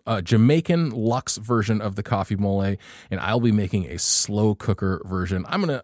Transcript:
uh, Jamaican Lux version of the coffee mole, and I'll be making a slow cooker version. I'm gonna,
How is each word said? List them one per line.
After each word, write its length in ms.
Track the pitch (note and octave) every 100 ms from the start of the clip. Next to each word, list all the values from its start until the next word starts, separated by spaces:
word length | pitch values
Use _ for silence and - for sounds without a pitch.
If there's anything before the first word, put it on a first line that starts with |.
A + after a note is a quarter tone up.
| -
uh, 140 | A2
Jamaican 720 | F2 A2+ A#2 D#3 E3 E3+ E3
Lux 460 | A2+ A2 A#2+ - -
version 440 | G#2+ A#2+ G#2+ A2
of 160 | G#2+ G2
the 60 |
coffee 340 | G#2 G#2+ F#2+ G2+
mole, 260 | G2+ G2
and 580 | G2 G2+ - - - F#2+
I'll 200 | F#2 A#2
be 120 | A#2+
making 340 | G#2+ F#2+ G#2 F2
a 120 | F2
slow 560 | - - - G#2 G#2+
cooker 480 | G#2 - G#2 F#2+ F#2+
version. 400 | - F#2 F2+ F#2 F2+
I'm 120 | E3+
gonna, 220 | F#3+ C#3